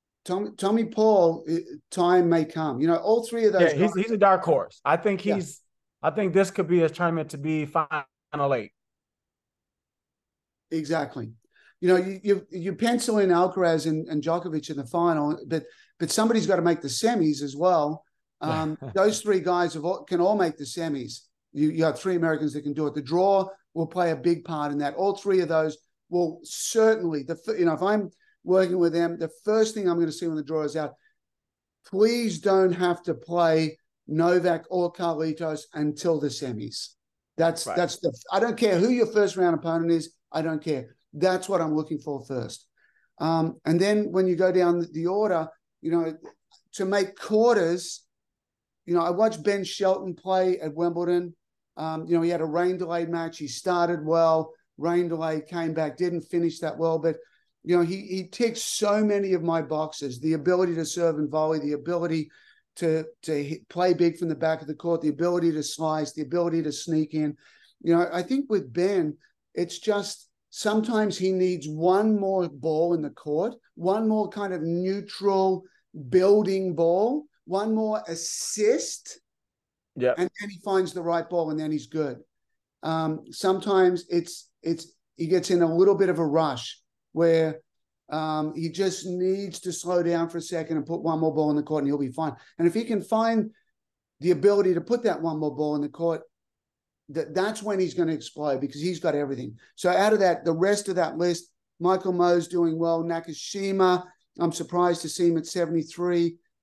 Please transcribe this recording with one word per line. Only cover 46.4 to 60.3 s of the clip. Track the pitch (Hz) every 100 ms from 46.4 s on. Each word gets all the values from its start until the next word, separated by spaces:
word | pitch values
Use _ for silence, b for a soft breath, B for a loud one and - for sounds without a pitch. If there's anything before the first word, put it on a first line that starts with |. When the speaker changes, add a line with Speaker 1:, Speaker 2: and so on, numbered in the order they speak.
| _ _ _
Speaker 1:
to | - 190
make | 202 190 -
quarters, | - 214 240 220 170 175 - - _ _ _ _ _ _ _ _ -
you |
know, | 175
I | 170
watched | 180 220 220
Ben | 180 202
Shelton | 180 - 190 190 190 170
play | 185 190 185 180
at | 156
Wimbledon. | 147 170 170 175 180 175 165 _ _ _ -
Um, | 160 160 160
you | 170
know, |
he | 170
had | 170
a | 156
rain | 160 180 185
delay | 170 170 165
match. | 170 165 165
He | 147
started | - 180 175 170 170 151
well, | 165 165 160 160 b b -
rain | 156 175 175
delay, | 160 160 156
came | 147 175 165
back, | 160 151 131
didn't | 180 170
finish | - 175 170 165
that | 160 156
well. | 165 160
But, | 160 156 b b b _
you | - 175
know, |
he, | 170 190
he | 196 190 175
ticks | - 233 226
so | - - 208 208
many | 214 202 196
of | 180
my | 165 165
boxes, | 147 151 156 - 143 120
the | 156